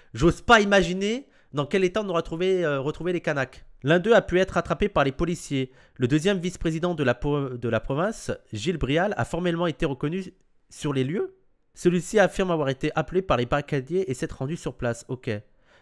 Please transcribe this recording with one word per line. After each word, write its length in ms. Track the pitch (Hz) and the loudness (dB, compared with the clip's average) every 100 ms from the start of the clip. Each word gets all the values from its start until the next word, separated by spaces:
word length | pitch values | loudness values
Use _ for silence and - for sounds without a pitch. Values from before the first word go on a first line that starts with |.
| - | -16
j'ose 260 | 113 170 - | 2 2 2
pas 200 | - 226 | 4 6
imaginer 680 | 202 202 165 185 202 240 - _ _ | 8 4 4 0 -2 -4 -8 _ _
dans 140 | 139 135 | -6 -2
quel 180 | 196 | 0
état 180 | 185 214 | 2 0
on 60 | 202 | -2
aura 140 | 170 | -2
trouvé, 420 | 165 165 185 185 | -2 -4 0 0
euh, 160 | 160 139 | 0 0
retrouvé 320 | 139 151 165 | -4 -4 -4
les 80 | 175 | -4
Kanaks. 440 | - 143 127 - - - | -2 -2 -4 -8 -20 -6
L'un 160 | 135 175 | 2 2
d'eux 160 | 190 | 6
a 80 | 220 | 6
pu 160 | - 175 | 6 2
être 180 | 190 180 | 2 0
attrapé 320 | - 175 208 | -2 0 0
par 160 | 160 | 2
les 80 | 139 | 0
policiers. 580 | 131 170 170 - 139 131 - _ - | 0 -2 -2 -4 -4 -4 -8 _ -2
Le 120 | 127 | 2
deuxième 300 | 151 175 196 | 2 2 0
vice-président 560 | 175 - 170 160 175 | -2 -4 -4 -2 -2
de 100 | 160 | 0
la 100 | 127 | 0
po-, 360 | 117 147 143 135 | 0 0 -2 -2
de 180 | 123 120 | -4 -2
la 120 | 110 | -2
province, 500 | - 139 196 226 - - _ | -2 -2 -2 -4 -8 -8 _
Gilles 260 | 107 135 165 | -6 -4 -2
Brial, 360 | 127 151 202 202 | 0 0 0 -2
a 80 | |
formellement 420 | 120 170 180 170 175 | -4 -2 -2 0 -2
été 180 | - | -2
reconnu 500 | 160 135 147 185 185 - _ _ _ | -4 -2 -4 -4 -8 -16 _ _ _
sur 220 | - 147 | -6 -2
les 120 | 135 | 0
lieux. 320 | 131 185 381 - _ _ _ | 0 -2 -6 -10 _ _ _
Celui-ci 440 | - 180 175 - 214 | 0 2 2 2 4
affirme 320 | 185 - 185 | 4 2 0
avoir 180 | 165 156 | 0 0
été 220 | - 151 | -2 -2
appelé 280 | - - 175 | -2 -2 -4
par 140 | 185 127 | 0 0
les 100 | 123 | 2
barricadiers 640 | 147 143 143 131 180 180 | -2 -2 -4 -2 -4 -2
et 40 | |
s'être 240 | 131 160 - | -4 -6 -6
rendu 180 | 135 170 | -8 -6
sur 180 | 151 | -8
place. 300 | - 123 117 - | -6 -4 -4 -8
Ok. 220 | 127 - 104 - _ _ _ | -8 -6 -8 -10 _ _ _